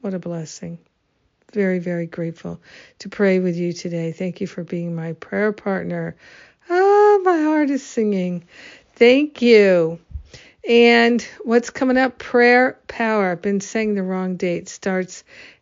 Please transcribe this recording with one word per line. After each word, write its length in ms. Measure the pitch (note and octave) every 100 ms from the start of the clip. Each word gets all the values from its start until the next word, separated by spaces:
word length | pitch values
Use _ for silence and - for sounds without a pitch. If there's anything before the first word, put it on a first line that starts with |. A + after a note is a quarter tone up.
What 120 | G#3
a 60 | F#3
blessing. 580 | F3 E3+ D#3 - E3+ E3+ _ _ _ _ _ _ _
Very, 280 | G#3 F#3+ F3+
very 260 | F3 E3+ E3+
grateful 560 | - E3 E3 - E3+ _ - - _
to 100 | G3
pray 300 | - G3+ F#3
with 160 | F#3 E3+
you 180 | F3
today. 380 | E3+ F3 E3+ E3
Thank 280 | D#3+ F#3 E3
you 60 | F#3
for 180 | -
being 300 | E3 F3 E3+
my 200 | E3 E3
prayer 380 | D#3+ - G3 G#3+
partner. 640 | G#3 G#3 F#3+ F3 E3+ E3+ - - - - _ -
Ah, 500 | F4+ G4 G4+ G#4 G#4
my 180 | F#4 E4
heart 300 | D4+ D#4 C#4+
is 120 | C4+
singing. 600 | - - G#3+ G3 F3+ F3 - - - - _
Thank 480 | _ A#3 C4+ D4+ -
you. 580 | A#3+ G#3+ G3+ F3+ E3 E3 _ - - - - _ G4+
And 560 | A#3 A#3 A#3 A#3 A#3+ - -
what's 280 | A#3 A#3 A#3
coming 260 | - C4 B3+
up? 220 | C4 -
Prayer 580 | - A#3+ A#3+ B3 C4 - -
Power. 440 | - A3+ G#3+ F#3
I've 100 | E3+
been 200 | G#3 G3+
saying 340 | G3 A3+ G#3+ G3+
the 80 |
wrong 320 | F#3 F#3 F#3 F3+
date. 340 | F3+ E3+ F3+
Starts 540 | - G3 F#3 F#3 - _ - - _